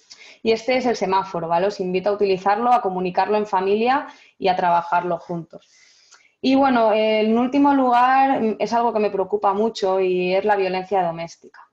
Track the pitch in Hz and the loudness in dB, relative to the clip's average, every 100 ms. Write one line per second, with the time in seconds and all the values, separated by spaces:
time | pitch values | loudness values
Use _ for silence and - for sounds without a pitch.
0 | _ - - - 220 220 - 254 240 226 | _ -20 -20 -6 -2 -2 0 0 0 -2
1 | 190 190 185 175 165 170 196 202 180 180 | 0 -2 -2 -6 -2 0 0 -2 -4 -2
2 | 196 202 202 185 190 208 240 240 190 185 | -2 0 0 0 0 0 2 2 0 -4
3 | 180 180 190 214 208 185 196 208 233 277 | -2 -2 0 0 0 -2 0 0 2 0
4 | 285 - - _ 185 180 180 170 - 175 | -4 -16 -20 _ -2 0 2 0 0 -2
5 | 175 170 - 170 156 - _ _ _ _ | -2 -6 -6 -10 -10 -20 _ _ _ _
6 | _ - _ _ 254 269 277 240 226 214 | _ -20 _ _ 0 2 4 4 2 2
7 | 220 220 214 226 254 285 285 277 254 240 | 2 2 2 0 0 2 2 4 4 4
8 | 254 262 269 269 220 202 208 233 233 220 | 4 4 2 2 -2 -2 -2 0 0 0
9 | 208 196 180 208 208 190 220 220 190 190 | -2 -2 -4 -2 0 0 -2 -2 -2 0
10 | 185 180 180 185 208 202 185 185 185 196 | 0 0 0 0 0 0 0 -4 -2 -2
11 | 175 165 165 - - - - | -2 -4 -12 -16 -20 -20 -20